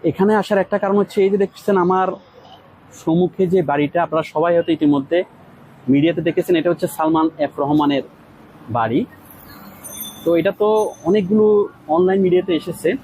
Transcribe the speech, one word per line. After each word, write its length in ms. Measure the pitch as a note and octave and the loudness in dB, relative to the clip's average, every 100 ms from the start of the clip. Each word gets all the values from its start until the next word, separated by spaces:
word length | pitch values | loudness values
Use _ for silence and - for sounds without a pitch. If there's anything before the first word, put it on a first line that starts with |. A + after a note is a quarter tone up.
| E3+ | -4
এখানে 220 | - G3 G#3+ | 0 2 2
আসার 180 | F#3 G3+ | 0 -2
একটা 140 | F#3 G3+ | 0 -2
কারণ 140 | G3 G3+ | 0 0
হচ্ছে 160 | G3 - G3 | 0 0 0
এই 60 | |
যে 40 | G3 | 0
দেখছেন 320 | G3 - - G3 F3 | -2 -4 -2 0 2
আমার 220 | F#3 F#3 F#3+ - - - - - - - - | 2 0 -4 -16 -20 -20 -20 -20 -20 -20 -10
সম্মুখে 420 | - E3 F3+ - F#3 | -2 0 0 0 0
যে 60 | F#3 C#3+ | 0 0
বাড়িটা, 280 | C#3+ D3 F3 E3 | 0 0 -2 -2
আপনারা 180 | D#3+ D#3 | -2 -4
সবাই 200 | D3+ E3+ E3+ | -2 0 0
হয়তো 160 | E3+ D#3 | 0 0
ইতিমধ্যে 400 | D3+ C#3+ C#3 E3+ F#3 - - - - - - | 2 2 0 -2 -4 -12 -20 -20 -20 -14 0
মিডিয়াতে 280 | C#3 D#3+ E3+ E3 | 2 2 0 -2
দেখেছেন, 260 | D#3+ E3+ E3+ | -2 0 0
এটা 160 | D#3+ | 0
হচ্ছে 140 | E3+ F3+ - | -2 -4 -2
সালমান 300 | D#3+ D#3+ D#3+ - C#3+ | 0 2 0 -2 -6
এফ 80 | - | -4
রহমানের 420 | C#3+ D3+ C#3+ C#3 - - - - - - - A#2 | 0 0 2 0 -4 -20 -20 -20 -20 -20 -8 -4
বাড়ি। 220 | A2+ C3 F#3 - - - - - - - - - - - | -2 -2 -4 -12 -20 -20 -20 -20 -20 -20 -18 -16 -16 -8
তো 60 | E3 E3+ | -2 0
এটা 120 | E3+ F#3 | 0 -2
তো 80 | G#3+ G#3+ G#3 - D#3+ | 0 0 -2 -6 -2
অনেকগুলো 360 | G#3 F3+ G#3+ G#3+ G#3 G3+ - - D#3+ | 0 2 2 4 2 0 -8 -4 0
অনলাইন 240 | F#3 G3 F#3 | 2 2 2
মিডিয়াতে 260 | F3+ F3+ D#3+ | 2 0 -4
এসেছে 300 | F3+ E3 D#3+ C4 | -4 -4 -4 -4